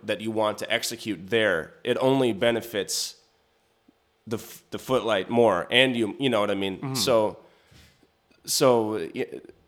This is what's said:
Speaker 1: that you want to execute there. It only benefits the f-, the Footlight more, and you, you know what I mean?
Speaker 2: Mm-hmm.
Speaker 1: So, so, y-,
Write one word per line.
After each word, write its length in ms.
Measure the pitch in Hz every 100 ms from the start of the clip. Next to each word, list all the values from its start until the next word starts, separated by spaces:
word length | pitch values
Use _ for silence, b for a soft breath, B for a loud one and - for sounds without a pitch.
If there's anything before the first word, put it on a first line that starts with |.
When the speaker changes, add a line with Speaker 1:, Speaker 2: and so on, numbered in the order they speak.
Speaker 1:
that 180 | 107 104
you 100 | 110
want 280 | 110 107 104
to 120 | -
execute 600 | 117 - 117 113 92 92
there. 420 | 113 107 85 76 -
It 120 | 120 120
only 320 | 131 135 127
benefits 840 | 101 117 117 - 104 92 - - - _ _ _ _ _ _ _ _ _ _ -
the 100 | 107
f-, 260 | - - _
the 80 | 104
Footlight 520 | - 131 104 104 95
more, 360 | 117 113 90 -
and 260 | 120 131 120
you, 180 | 107 -
you 100 | 139
know 120 | 113
what 100 | 104
I 40 |
mean? 240 | 98 98 95
Speaker 2:
Mm-hmm. 160 | 135
Speaker 1:
So, 440 | 131 107 117 107 87 b b b b b b b _ _ _
so, 640 | - - 139 120 107 107 82
y-, 260 | 117 - - - -